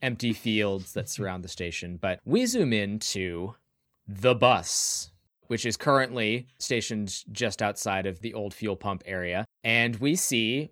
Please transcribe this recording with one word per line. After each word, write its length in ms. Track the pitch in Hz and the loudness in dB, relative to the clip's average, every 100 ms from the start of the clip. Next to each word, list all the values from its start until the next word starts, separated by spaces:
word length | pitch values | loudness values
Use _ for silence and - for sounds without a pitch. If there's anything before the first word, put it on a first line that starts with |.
empty 300 | 131 113 120 | -4 -2 -2
fields 600 | 107 117 107 101 95 92 | -2 0 2 2 0 -4
that 160 | 98 98 | -8 -6
surround 340 | - 95 92 | -4 -4 -6
the 40 | 90 | -8
station. 480 | - 87 - 87 87 | -8 -6 -6 -8 -4
But 200 | 98 90 | -2 -2
we 220 | 120 202 247 | 0 2 2
zoom 260 | 247 143 | 2 2
in 280 | 110 101 107 | 2 0 -2
to 560 | - 98 92 85 95 - _ _ _ _ - | -4 -2 -2 -4 -6 -10 _ _ _ _ -14
the 280 | 95 123 120 | 2 4 6
bus, 760 | 123 104 90 - - - - _ _ _ - | 6 6 2 -2 -2 -2 -8 _ _ _ -6
which 180 | 117 117 | -4 -2
is 100 | 107 | 0
currently 680 | 151 139 127 120 107 120 123 - | 4 4 4 0 0 0 -4 -10
stationed 640 | - 120 - 110 101 - - | -2 -2 0 -4 -4 -6 -10
just 320 | 107 117 - | -4 -2 0
outside 420 | 104 104 107 98 95 | -2 0 -2 0 -2
of 160 | 87 | -4
the 140 | 113 107 | -6 -6
old 180 | 101 | -8
fuel 220 | - 107 95 | -4 -4 -2
pump 260 | 101 92 92 | -4 -4 -4
area. 360 | 95 90 90 113 _ | -4 -2 -2 -4 _
And 320 | 117 117 117 110 | 2 4 4 2
we 200 | 139 185 | 2 2
see 540 | - 120 110 131 151 | 2 2 2 0 -4